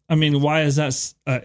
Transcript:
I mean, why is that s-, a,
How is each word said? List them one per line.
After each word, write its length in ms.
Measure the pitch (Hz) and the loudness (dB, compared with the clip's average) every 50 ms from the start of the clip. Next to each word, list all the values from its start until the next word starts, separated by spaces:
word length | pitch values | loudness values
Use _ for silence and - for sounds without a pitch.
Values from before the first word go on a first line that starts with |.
| _ - | _ 0
I 60 | 160 | 0
mean, 260 | 156 156 151 143 139 | 2 2 2 2 2
why 220 | 143 147 156 160 156 | 2 2 2 2 0
is 140 | 143 135 | 2 0
that 100 | 151 151 | 0 0
s-, 260 | 131 127 - - - - _ _ | -2 -4 -6 -8 -10 -12 _ _
a, 120 | - 127 120 - | -6 -4 -4 -2